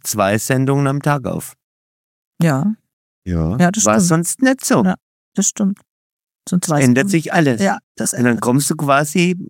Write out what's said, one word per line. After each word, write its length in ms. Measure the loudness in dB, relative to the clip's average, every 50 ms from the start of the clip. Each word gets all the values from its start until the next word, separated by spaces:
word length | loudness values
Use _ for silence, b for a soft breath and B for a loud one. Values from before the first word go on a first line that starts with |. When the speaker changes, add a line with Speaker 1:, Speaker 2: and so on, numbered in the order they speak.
| -10
Speaker 1:
zwei 340 | -8 -2 0 0 0 0 0
Sendungen 480 | -2 -2 -2 0 0 0 0 0 0 -2
am 140 | -2 -2 -2
Tag 240 | -2 -2 -2 -4 -6
auf. 260 | -6 -6 -8 -12 -16 _ _ _ _ _ _ _ _ _ _ _ _ _ _ _ _ -2
Speaker 2:
Ja. 320 | 0 0 2 0 0 -2 -4 -4 _ _ _ _ _ _ _ _ _
Speaker 1:
Ja. 320 | -4 -2 0 0 0 2 2
Speaker 2:
Ja, 120 | 2 2
das 140 | 2 0 0
Speaker 1:
War 100 | 2 2
Speaker 2:
stimmt. 120 | 2 2 2
Speaker 1:
sonst 340 | 2 0 0 -2 -2 0
nicht 240 | 0 0 0 0 -2
so. 180 | 0 0 2 2
Speaker 2:
Ja, 120 | 0 -2 -4 _ _ _ _ _ _ _
das 120 | -2 -2 -2
stimmt. 320 | -2 -2 -2 -2 -2 -4 _ _ _ _ _ _ _ _ _ _ _ _ _ -2
Sind 160 | -2 -2 0
zwei 120 | 0 0 2
Speaker 1:
Ändert 280 | 4 4 4 4 2 2
Speaker 2:
Sendungen. 0 |
Speaker 1:
sich 240 | 0 -2 -2 0 0
alles. 280 | 2 2 2 2 2
Speaker 2:
Ja, 160 | 0 -2 -2 -4 -8 _ _
das 180 | -8 -6 -6 -2
Speaker 1:
Und 60 | 0
dann 80 | 0 0
Speaker 2:
ändert 120 | 0 0
Speaker 1:
kommst 280 | 0 0 0 0 0 -2
du 60 | -4
quasi, 600 | -2 0 2 2 2 0 0 0 0 0 0 0 -4 -8 -12